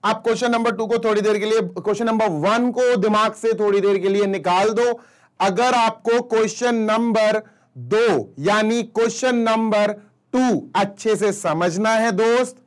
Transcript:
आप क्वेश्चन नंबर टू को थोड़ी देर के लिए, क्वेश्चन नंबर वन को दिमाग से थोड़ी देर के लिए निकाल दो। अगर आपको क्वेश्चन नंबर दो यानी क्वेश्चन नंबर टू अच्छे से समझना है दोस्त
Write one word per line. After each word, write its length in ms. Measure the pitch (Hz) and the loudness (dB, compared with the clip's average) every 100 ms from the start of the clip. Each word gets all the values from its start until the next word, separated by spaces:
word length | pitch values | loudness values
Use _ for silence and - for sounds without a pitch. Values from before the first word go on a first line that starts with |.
आप 180 | 202 220 | -2 -2
क्वेश्चन 260 | 226 208 247 | -2 -2 0
नंबर 220 | 233 233 226 | 0 -2 -2
टू 100 | 220 | -2
को 120 | 233 | -2
थोड़ी 220 | 226 208 | 0 0
देर 180 | 208 208 | 0 0
के 80 | 214 | 0
लिए, 140 | 226 | 0
क्वेश्चन 460 | 185 - 208 208 226 | -2 -6 -4 -2 0
नंबर 220 | 220 220 160 | 0 0 0
वन 300 | 170 226 247 | 0 2 0
को 240 | 240 247 247 | 0 2 2
दिमाग 360 | 208 214 220 | 2 2 0
से 180 | 220 226 220 | 0 -2 0
थोड़ी 200 | 208 202 | 0 2
देर 180 | 196 196 | 2 0
के 100 | 190 | 0
लिए 180 | 196 202 | 0 0
निकाल 440 | 196 165 180 202 | -2 0 2 2
दो। 300 | 220 240 233 - _ _ _ | 2 0 -2 -10 _ _ _
अगर 340 | 196 185 247 | -2 2 0
आपको 460 | 247 226 214 226 233 240 | 2 0 -2 0 0 0
क्वेश्चन 460 | 220 220 - 247 233 | 0 0 0 -2 0
नंबर 580 | 214 220 233 220 214 220 214 _ _ - | 0 0 0 2 2 0 -4 _ _ -18
दो 580 | 120 208 233 156 104 - | -4 0 2 0 -2 -4
यानी 440 | 156 208 214 233 | 0 2 2 0
क्वेश्चन 540 | 233 214 226 226 254 240 | -2 -2 -2 0 -2 0
नंबर 540 | 226 220 220 214 208 208 - _ _ | 0 0 0 0 0 -2 -14 _ _
टू 380 | 254 254 185 - | 0 0 0 -2
अच्छे 420 | 185 202 202 220 208 | -4 -4 -4 -2 0
से 160 | 208 | 0
समझना 580 | 196 175 160 175 170 214 | -2 -2 0 0 0 0
है 180 | 220 226 | 2 0
दोस्त 440 | 190 226 240 247 - | 2 2 2 0 -6